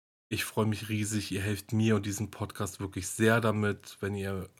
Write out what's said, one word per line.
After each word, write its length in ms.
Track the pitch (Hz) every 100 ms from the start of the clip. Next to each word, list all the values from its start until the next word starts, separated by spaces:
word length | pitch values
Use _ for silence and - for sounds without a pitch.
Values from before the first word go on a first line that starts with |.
| _ _ _
Ich 140 | 107 -
freue 180 | -
mich 240 | 107 101 107
riesig, 420 | 107 104 107 101
ihr 120 | 95
helft 320 | 104 98 -
mir 200 | 107 110
und 120 | 107 104
diesem 240 | 98 104
Podcast 500 | - 104 - 101 -
wirklich 260 | 98 95 92
sehr 360 | - 110 113
damit, 560 | 110 107 104 101 - -
wenn 140 | 101
ihr 340 | 101 98 98 92 _